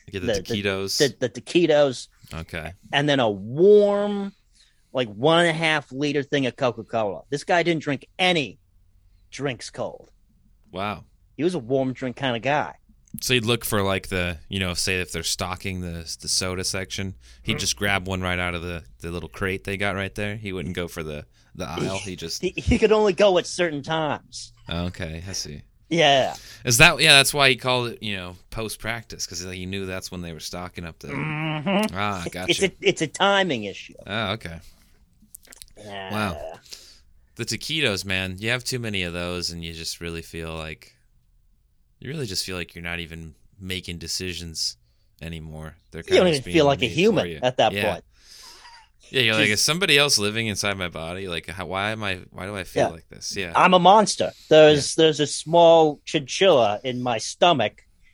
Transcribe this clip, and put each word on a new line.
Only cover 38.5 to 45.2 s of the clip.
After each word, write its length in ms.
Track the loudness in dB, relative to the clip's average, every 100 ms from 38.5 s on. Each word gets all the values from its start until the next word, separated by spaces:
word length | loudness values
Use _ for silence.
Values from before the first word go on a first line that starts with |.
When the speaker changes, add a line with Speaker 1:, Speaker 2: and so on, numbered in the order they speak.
| -4
Speaker 1:
too 160 | -4 -6
many 240 | -6 -4
of 100 | -4
those, 380 | -4 -6 -4 -6
and 120 | -8
you 100 | -10
just 280 | -10 -10 -8
really 200 | -8 -10
feel 320 | -10 -10 -10
like, 420 | -10 -10 -14 -18 _ _ _ _ _ _ _ _ _ _ _
you 100 | -12
really 160 | -8 -6
just 200 | -6 -6
feel 120 | -8
like 180 | -10 -12
you're 80 |
not 160 | -10 -8
even 340 | -10 -12 -14 -18 _ -14
making 380 | -8 -8 -8 -10
decisions 800 | -8 -6 -6 -8 -10 -6 -8 -8 _ _ _ -16